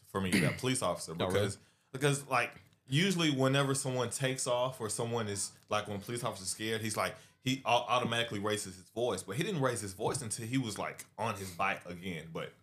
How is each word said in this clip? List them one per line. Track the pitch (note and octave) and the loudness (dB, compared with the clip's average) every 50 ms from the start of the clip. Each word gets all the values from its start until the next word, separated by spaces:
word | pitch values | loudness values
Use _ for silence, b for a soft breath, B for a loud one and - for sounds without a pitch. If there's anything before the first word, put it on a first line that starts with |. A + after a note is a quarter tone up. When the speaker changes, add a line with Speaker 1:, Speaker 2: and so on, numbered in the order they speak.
| _ - | _ -4
Speaker 1:
for | - G2 | -2 0
me, | F#2+ F#2 | 0 4
that | - F#2 E2 - - - | 4 4 4 2 0 0
police | B2+ B2+ B2+ - | 0 0 0 2
officer, | G#2+ F2+ E2+ - - E2+ | 0 0 -2 -2 -4 -8
Speaker 2:
<clears throat> | D#2+ E2+ | -2 0
Oh, | G#2 | 0
really? | F#2 | 2
Speaker 1:
because, | F#2+ G2+ G#2+ A2 - - b b b b b b | 4 4 2 2 -2 -8 b b b b b b
because, | b B2+ D3 C#3+ C#3 C#3 - - | b 0 2 2 2 2 0 2
like, | B2+ B2 A#2 - - - - _ _ _ _ - | 2 2 2 0 -4 -16 -20 _ _ _ _ 2
usually | C3 D#3 F#3+ G3+ F3 E3+ E3 D3+ | 4 4 4 4 4 4 4 4
whenever | C#3 C3 C3 C3 C3+ C#3 C#3 C3+ C3+ | 4 4 4 4 6 4 4 4 2
someone | C3+ - C3+ B2+ B2+ A#2+ G#2+ | 0 0 -2 0 0 -2 -2
takes | - - C#3 C3 C3 C3 - | -2 0 0 0 0 0 0
off | C3 B2 B2 B2 C3 - - | 0 2 2 2 0 -2 -4
or | A2+ G2+ | -6 -4
someone | - - A#2 A#2 A#2 A#2 A2 | -2 -2 -2 -2 0 -2 -2
is, | G2+ G2+ G2 - - B B B - | -2 -2 -4 -4 -6 B B B -2
like, | G#2+ G#2 G2+ G#2 | 0 0 0 -2
when | G#2 | -6
a | G2 | -6
police | G2 - A#2+ A#2+ | -6 -6 -6 -4
officer's | C3+ A2+ G2+ F#2 F#2 F#2 | -2 -4 -4 -4 -6 -6
scared, | - - G#2+ A2+ A2+ A2 | -6 -4 -2 -2 0 0
he's | A2 A2 G2+ | 0 -2 0
like, | G#2+ F#2+ F2+ - B B B B B | 0 0 0 -2 B B B B B
he | B B2+ C3 C3+ - | B -2 -2 0 2
au-, | G#2+ A#2+ A#2+ - G#2+ | 4 4 4 4 4
automatically | A#2+ B2 A#2 A2+ A#2 A#2 A#2 - A2 G2+ | 2 2 2 2 0 0 0 -2 -2 -2
raises | G2 G#2+ G#2+ G#2 - G2 F#2 | 0 0 0 0 -2 -8 -12
his | F#2 F2+ - - | -14 -16 -10 -4
voice. | A2 B2 A#2+ G2 - - | -2 0 0 0 -2 -4
But | F#2+ G2 | -6 -4
he | C#3 F3 | -2 -2
didn't | A3 F#3+ D3 | -2 0 2
raise | C3 B2+ A#2+ G#2+ | 2 0 0 -2
his | G#2+ G2 F#2 | -6 -8 -6
voice | - - - F#3+ - | -2 -2 -2 -2 -2
until | A#2 G#2+ - - A2 | -4 -6 -6 -6 -4
he | A2 C3 C3+ | -2 0 0
was, | B2 A2 F#2+ G2 | 0 0 -4 -4
like, | F2 - - - - - - - | -4 -4 -6 -10 -14 -14 -6 -4
on | G#2+ A#2 G2+ | -2 -2 -2
his | G2 F#2+ F#2 | -4 -6 -8
bike | F2 E2+ F#2+ G2 F#2+ - - | -4 0 0 0 0 -2 -6
again. | F2+ F2+ E2+ F#2 G2 E2+ D#2 D#2+ E2 | -10 -12 -8 -6 -6 -6 -6 -8 -8
But | E2 E2+ D2 - - _ | -8 -8 -8 -8 -10 _